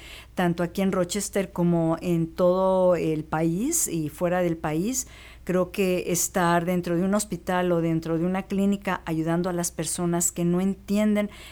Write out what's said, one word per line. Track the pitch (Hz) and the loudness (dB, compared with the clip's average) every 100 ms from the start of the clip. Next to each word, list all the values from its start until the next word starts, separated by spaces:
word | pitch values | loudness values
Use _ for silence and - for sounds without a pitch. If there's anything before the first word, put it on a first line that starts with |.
| - - - | -18 -18 -10
tanto | - 175 170 | -2 0 0
aquí | 170 - | -2 0
en | 190 | 0
Rochester | 185 180 208 - 202 185 | 0 0 -2 -2 -2 -2
como | - 175 170 160 165 | 0 2 2 2 0
en | 180 165 165 | 0 0 0
todo | - 180 185 190 185 180 170 | 2 4 4 4 4 4 4
el | 165 156 | 2 -2
país | 151 156 165 175 269 339 - | -2 0 0 0 0 -2 -2
y | 165 151 | -2 -4
fuera | - 175 180 | -2 0 2
del | 175 165 | 0 0
país. | 160 156 208 262 - - - - | -2 -2 -2 -4 -8 -16 -20 -14
Creo | - 180 180 | -2 0 0
que | - 185 180 - | 0 0 0 0
estar | 170 - 196 170 175 | -2 0 0 4 2
dentro | 170 180 175 170 | 2 -2 0 0
de | |
un | 185 208 | 2 0
hospital | 208 175 - 180 180 | -2 -6 -2 0 2
o | 170 | 2
dentro | 165 160 160 165 | 2 0 0 0
de | |
una | 180 190 | 0 -2
clínica | 190 196 196 196 196 180 | -2 0 2 0 -2 -4
ayudando | - 160 160 170 180 | -4 -2 0 0 0
a | |
las | 175 170 | -2 -4
personas | - 156 - 175 170 - | -4 -6 -2 0 0 -2
que | - | 0
no | 170 175 | 0 2
entienden | 190 190 - 202 214 208 208 - - | 0 -2 -2 0 2 2 -2 -8 -18